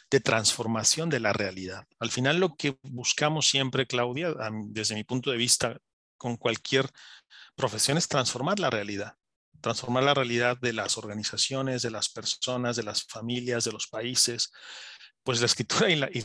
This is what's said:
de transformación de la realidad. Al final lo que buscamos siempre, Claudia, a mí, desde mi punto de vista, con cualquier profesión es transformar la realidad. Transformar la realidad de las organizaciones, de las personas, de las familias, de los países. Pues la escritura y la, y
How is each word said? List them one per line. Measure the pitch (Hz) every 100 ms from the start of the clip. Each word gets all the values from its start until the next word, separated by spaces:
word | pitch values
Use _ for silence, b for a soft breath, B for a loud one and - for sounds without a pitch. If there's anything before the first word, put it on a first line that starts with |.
| _
de | 135
transformación | - 113 107 - 113 110 107 - 165
de | 139
la | 110
realidad. | 101 101 92 92 95 - _
Al | 117
final | - 131 165
lo | 190 143
que | 147 135
buscamos | 135 123 120 - 151 156 135
siempre, | 139 131 127 131
Claudia, | 123 123 123 175 156
a | 110
mí, | 107 104
desde | 107 107 107
mi |
punto | 107 127 123
de | 123
vista, | 120 - 120 117 - _ _ _
con | 123 117
cualquier | 120 110 - 131 131 B B B B B B -
profesión | 123 107 - 147
es | -
transformar | 147 123 120 143 208
la | 160
realidad. | 113 101 101 104 - _ _ _ -
Transformar | - 113 123 127
la | 135
realidad | 139 127 120 120 123
de | 123
las | 110 98 -
organizaciones, | 110 104 104 107 - 135 135 127
de | 120
las | 110 -
personas, | - 104 - - 127 123 120
de |
las | 104 101 -
familias, | 117 113 123 123 120 113
de |
los | 107 -
países. | 110 120 127 - 117 - B B B B B B _
Pues | - 120
la | 120
escritura | - 120 - 214
y | 156
la, | 139
y | 123